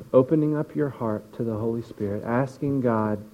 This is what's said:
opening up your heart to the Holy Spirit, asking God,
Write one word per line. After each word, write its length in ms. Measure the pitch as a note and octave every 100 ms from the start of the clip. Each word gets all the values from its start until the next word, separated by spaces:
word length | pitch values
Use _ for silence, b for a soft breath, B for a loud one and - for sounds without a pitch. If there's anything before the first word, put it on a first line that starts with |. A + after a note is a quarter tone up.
| -
opening 460 | C3 B2+ D#3 D3+ D3+
up 180 | D3+ D3+
your 140 | C#3+
heart 420 | - A2+ G#2+ -
to 120 | -
the 100 | A#2
Holy 300 | G#2+ A2+ A#2
Spirit, 400 | A2+ - G2+ G#2 -
asking 560 | A#2+ C3+ - C#3+ C#3
God, 420 | B2 A2 G#2+ G#2 -